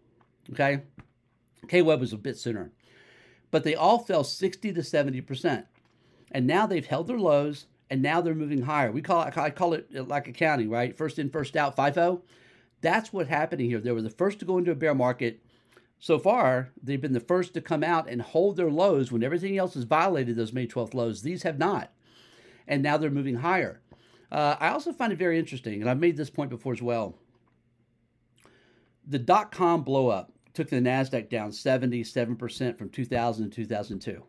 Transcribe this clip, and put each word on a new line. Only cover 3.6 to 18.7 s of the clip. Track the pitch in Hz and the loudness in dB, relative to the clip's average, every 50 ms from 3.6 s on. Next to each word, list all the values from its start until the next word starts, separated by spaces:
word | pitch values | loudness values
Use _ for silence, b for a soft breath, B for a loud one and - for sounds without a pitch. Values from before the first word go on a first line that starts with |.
| - | 0
they | 156 156 | 0 0
all | 165 156 190 226 226 | 2 4 4 4 4
fell | 226 - 185 156 135 | 2 0 0 0 0
sixty | - - - 190 190 - - - 208 175 | -2 -4 -4 -4 -4 -4 -4 -6 -6 -4
to | 170 151 | -4 -4
seventy | - - 151 143 139 131 127 | 0 0 0 0 0 -2 -6
percent. | 127 - 135 131 - 165 135 104 - _ _ _ _ b b b b b b b b b | -8 -8 -6 -2 0 0 0 0 -4 _ _ _ _ b b b b b b b b b
And | b 135 123 | b 0 2
now | 127 160 190 220 190 | 4 4 4 4 2
they've | 190 160 131 | 2 -2 -2
held | - - 143 170 180 | -2 -2 -2 -2 -2
their | 254 233 | -2 0
lows, | 196 165 147 143 143 151 147 - - _ _ _ _ - | 4 4 4 4 4 2 -4 -8 -12 _ _ _ _ -4
and | 135 135 131 | -2 0 2
now | 143 160 175 | 2 2 2
they're | 170 170 160 | 0 0 0
moving | 156 151 147 147 135 120 | -2 -2 -2 -2 -2 0
higher. | 143 151 147 135 113 | 0 0 2 2 2
We | 104 151 | 0 -2
call | - - 180 170 156 | -2 0 2 2 2
it, | 127 - 165 | 0 -2 -2
I | 147 151 | -2 -2
call | 147 - 185 170 165 | -2 0 0 0 0
it, | - - - - 135 | 0 -4 -8 -10 -8
uh, | 127 | -6
like | - 143 143 139 - | -4 -4 -4 -4 -6
accounting, | 117 - 165 156 151 131 113 107 | -4 0 2 2 2 2 0 0
right? | 113 120 123 127 - | 0 0 -2 -2 -2
First | - 156 156 - - | -4 -6 -4 -4 -4
in, | 143 135 | -4 -4
first | - 156 147 - - | -2 -4 -4 -2 0
out, | 156 147 135 - - | 0 0 0 2 2
fifo. | 135 143 139 175 170 175 185 175 - b b b b b b b b b b b | 2 2 4 4 4 2 2 0 -4 b b b b b b b b b b b
That's | - 165 180 226 220 - | 0 2 2 2 0 -2
what's | - 190 160 131 | -4 -4 -2 0
happening | 160 147 156 156 170 143 123 117 | 0 0 0 0 -2 -2 -2 0
here. | 120 113 | 0 -2
They | 104 123 | 0 -2
were | 120 113 | -2 -2
the | 110 110 | -2 -4
first | - - 175 202 202 - | -2 0 0 0 0 -2
to | 185 | -2
go | 170 185 180 | 0 0 2
into | 175 175 | 2 0
a | 160 | 0
bear | 135 160 156 143 | 0 2 2 2
market. | 131 123 127 123 - 127 117 113 - _ b b b b b b b b b b b | 4 2 2 2 0 -2 -4 -4 -6 _ b b b b b b b b b b b
So | - - 160 147 | 0 2 2 4
far, | 156 190 233 254 196 131 127 127 131 127 - - - | 4 4 4 4 4 4 4 2 0 -4 -10 -12 -8
they've | 127 143 135 | -4 -4 -2
been | 131 143 131 | -2 0 -2
the | 120 | 0
first | - - 180 185 175 175 - | 0 0 0 0 0 -2 -6
to | 165 | -8
come | 165 - 165 147 151 | -4 -2 -2 0 0
out | 170 175 160 - - | 2 0 0 0 -2
and | 123 120 | -6 -8
hold | 120 - - 160 185 208 202 170 | -6 -2 2 2 2 2 2 2
their | 175 | 0
lows | 160 | 2